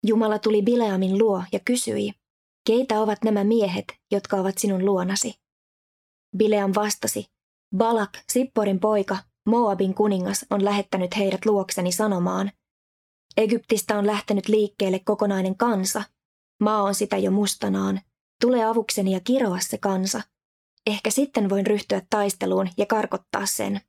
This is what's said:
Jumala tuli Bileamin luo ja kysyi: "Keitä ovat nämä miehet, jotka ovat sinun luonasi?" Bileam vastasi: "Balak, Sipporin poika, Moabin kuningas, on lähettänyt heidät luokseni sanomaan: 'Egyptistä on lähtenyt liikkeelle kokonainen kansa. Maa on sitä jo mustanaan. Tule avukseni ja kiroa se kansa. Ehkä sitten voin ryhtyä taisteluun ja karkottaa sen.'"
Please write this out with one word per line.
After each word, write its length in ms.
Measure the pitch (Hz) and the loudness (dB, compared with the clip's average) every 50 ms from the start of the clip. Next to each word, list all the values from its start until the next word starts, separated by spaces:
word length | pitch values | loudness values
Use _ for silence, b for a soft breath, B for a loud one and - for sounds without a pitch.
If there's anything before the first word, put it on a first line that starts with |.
| - | 2
Jumala 360 | 208 220 220 220 214 214 208 | 2 2 2 2 0 0 0
tuli 220 | - 220 214 208 | 0 2 2 2
Bileamin 560 | 202 220 240 240 233 214 196 190 190 185 190 | 2 2 2 2 2 2 0 0 0 0 2
luo 260 | 196 226 220 196 185 180 - | 2 2 2 2 0 -4 -6
ja 80 | - 196 | -6 -6
kysyi: 520 | _ - 247 247 - - - 202 208 208 202 _ _ _ _ _ _ _ _ _ _ | _ -2 -2 -2 -2 -4 -4 -4 -4 -4 -6 _ _ _ _ _ _ _ _ _ _
"Keitä 340 | - 220 240 269 269 220 214 | 2 2 2 2 2 0 0
ovat 220 | 220 214 208 - - | 2 0 0 0 0
nämä 200 | 220 214 202 202 | 0 2 2 2
miehet, 420 | 208 226 233 208 185 175 190 202 - - _ _ _ | 2 4 4 2 2 -2 -4 -8 -10 -16 _ _ _
jotka 260 | - 202 196 - - | -4 -2 -2 -2 -2
ovat 200 | 196 185 190 196 | 0 0 -2 -2
sinun 280 | - - 214 196 185 185 | -2 -2 0 0 0 2
luonasi?" 540 | 202 196 185 180 185 196 - - 247 - _ _ _ _ _ _ _ _ _ _ _ _ _ _ _ _ _ _ _ - | 2 0 0 0 -2 -2 -2 -4 -4 -8 _ _ _ _ _ _ _ _ _ _ _ _ _ _ _ _ _ _ _ -2
Bileam 340 | 190 214 214 214 208 196 196 190 | 0 2 4 4 2 2 2 0
vastasi: 500 | 208 208 208 214 - - 110 - - - _ _ _ _ _ _ _ _ _ - | 0 0 -2 -4 -4 -4 -4 -4 -4 -8 _ _ _ _ _ _ _ _ _ -2
"Balak, 320 | 185 226 226 233 220 202 - - - _ - | 0 2 2 2 0 0 -2 -6 -20 _ -2
Sipporin 480 | - 247 254 262 _ 240 214 202 196 185 | 0 0 0 0 _ 0 0 2 0 2
poika, 380 | 214 214 214 208 196 - 196 190 - _ _ _ _ | 2 2 2 2 0 -2 -4 -6 -6 _ _ _ _
Moabin 480 | 208 233 233 240 214 196 180 196 190 190 | 0 2 4 4 2 2 0 0 -2 2
kuningas, 520 | - 214 208 196 185 180 196 202 - - _ | 2 2 2 2 0 -2 -2 -4 -6 -4 _
on 160 | - 202 190 | -2 0 2
lähettänyt 520 | 202 202 202 196 _ - 190 185 180 180 | 2 2 0 -2 _ -2 -2 -2 -2 -2
heidät 280 | 214 202 196 190 185 - | 0 0 0 0 0 0
luokseni 460 | 220 208 202 190 190 - - 180 180 | 2 2 2 0 -2 -4 -2 -2 -2
sanomaan: 600 | 180 - 214 214 202 180 175 185 185 185 196 202 - _ _ _ _ _ _ _ _ _ _ _ _ _ _ _ - | 0 0 0 0 0 0 -2 -2 -2 -2 -4 -6 -6 _ _ _ _ _ _ _ _ _ _ _ _ _ _ _ 0
'Egyptistä 600 | - 220 208 240 226 - _ 226 208 - - 214 | 0 2 2 0 -2 0 _ -2 -2 0 -2 -2
on 100 | 208 202 | 0 0
lähtenyt 400 | 208 214 202 - - 208 196 - | 0 0 -2 -2 -2 -2 -2 0
liikkeelle 520 | - 214 214 208 202 _ _ 202 190 185 190 | 2 2 2 2 0 _ _ -2 -2 -2 -2
kokonainen 580 | _ - 208 208 214 202 196 190 185 190 185 | _ -2 -2 0 0 0 0 0 0 -2 0
kansa. 460 | - 240 240 233 190 185 196 - 214 208 - _ _ _ _ _ _ _ _ _ _ 208 | 0 0 0 0 0 -2 -2 -4 -6 -8 -10 _ _ _ _ _ _ _ _ _ _ 0
Maa 200 | 208 220 214 202 | 2 2 2 2
on 120 | 196 202 | 0 0
sitä 220 | - 208 202 202 | -2 -2 -2 -2
jo 140 | 196 196 190 | -2 0 0
mustanaan. 680 | 190 202 208 196 - - - 202 190 196 190 196 196 190 - _ _ _ _ _ _ _ | 2 2 0 0 -2 -4 -4 -2 -2 -2 0 -2 -4 -4 -8 _ _ _ _ _ _ _
Tule 240 | - 240 254 240 220 | 2 2 2 2 2
avukseni 460 | 220 226 233 214 - - - 196 190 | 2 0 0 -2 -2 -2 -2 0 0
ja 80 | 190 185 | -2 -2
kiroa 400 | 185 - 254 269 254 208 180 185 | 0 0 0 2 2 0 -2 -4
se 180 | - - - | -4 -6 -6
kansa. 440 | 208 - 202 190 190 185 190 - 208 - _ _ _ _ _ _ _ _ _ _ _ _ | -4 -2 -2 -2 0 -2 -2 -4 -6 -8 _ _ _ _ _ _ _ _ _ _ _ _
Ehkä 220 | 220 208 202 - - | -4 -4 -2 -2 -2
sitten 400 | - 262 285 277 - 240 208 196 | 0 0 0 0 0 -2 0 0
voin 180 | 196 196 196 | 0 0 2
ryhtyä 340 | 208 208 208 - _ - 190 - _ | 2 0 0 0 _ -4 -4 -2 _
taisteluun 600 | - 208 208 202 190 - 202 190 185 185 190 185 - | -2 0 0 -2 -2 -4 -2 -2 0 0 0 -2 -2
ja 80 | - 214 | -4 -2
karkottaa 600 | - 226 214 214 - - 190 _ _ - 202 202 | 0 0 -2 0 -2 -6 -8 _ _ -6 -4 -4
sen.'" 360 | 190 - - 214 196 202 196 _ | -4 -4 -4 -4 -4 -6 -6 _